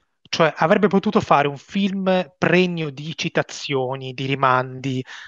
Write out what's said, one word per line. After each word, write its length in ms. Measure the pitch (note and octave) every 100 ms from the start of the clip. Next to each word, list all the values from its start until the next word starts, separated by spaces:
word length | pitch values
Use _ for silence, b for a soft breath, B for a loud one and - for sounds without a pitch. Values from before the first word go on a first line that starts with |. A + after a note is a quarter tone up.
| _ _ -
Cioè, 240 | - D#3+ -
avrebbe 320 | E3 G3+ F#3+
potuto 320 | F#3+ G#3+ G#3
fare 260 | - D3+ C#3+
un 120 | C#3
film 760 | - G3 G3 G3 F#3+ F#3 F3 -
pregno 520 | F3+ F3 F3+ E3+ D#3
di 240 | C3 D3+ -
citazioni, 1000 | E3 - - - - C3+ B2+ C3+ C3
di 100 | B2+ C3+
rimandi, 800 | C3+ C3+ B2+ C3 B2+ C3+ B2+ - B